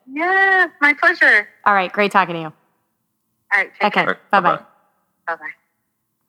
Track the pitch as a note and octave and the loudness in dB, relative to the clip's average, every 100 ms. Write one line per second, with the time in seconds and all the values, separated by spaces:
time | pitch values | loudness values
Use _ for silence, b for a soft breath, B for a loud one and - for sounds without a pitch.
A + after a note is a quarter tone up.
0 | - C4+ F4 F#4+ G4 G4 F4 - D4 C#4+ | -14 -6 -2 0 2 2 0 0 -2 0
1 | E4+ E4+ D4+ A3 G#3 _ - G3+ F#3+ - | 0 2 2 2 0 _ 0 0 0 -2
2 | G3+ G3 F3+ E3+ D#3+ - _ _ _ _ | 0 0 0 -4 -10 -14 _ _ _ _
3 | _ _ _ _ - G3+ F#3+ - G#3 F#3+ | _ _ _ _ -4 -4 -4 -2 -2 0
4 | E3+ - _ G3+ F3 D#3+ - _ _ _ | -2 -4 _ 0 2 -2 -6 _ _ _
5 | _ _ - - - - _ _ _ _ | _ _ -12 -12 -12 -18 _ _ _ _
6 | _ _ | _ _